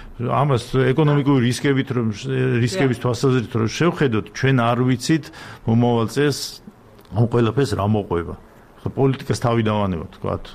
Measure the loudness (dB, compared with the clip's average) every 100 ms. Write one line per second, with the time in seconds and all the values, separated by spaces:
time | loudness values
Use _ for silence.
0 | -14 -10 -4 0 2 0 0 0 2 4
1 | 4 4 4 4 2 0 0 0 0 -2
2 | -2 -4 -6 -2 0 2 0 0 0 0
3 | -2 0 2 2 0 -2 -2 0 0 2
4 | 0 0 -4 -2 0 2 2 2 2 0
5 | 0 0 0 -18 -18 -10 0 2 4 2
6 | 0 0 0 -2 -8 -14 -20 -20 -20 -20
7 | -8 0 0 2 2 2 -2 0 2 0
8 | 0 -4 -4 -10 -16 -20 -20 -10 -8 0
9 | 0 0 -4 -2 0 0 0 0 0 -2
10 | -8 -8 -6 -6 -8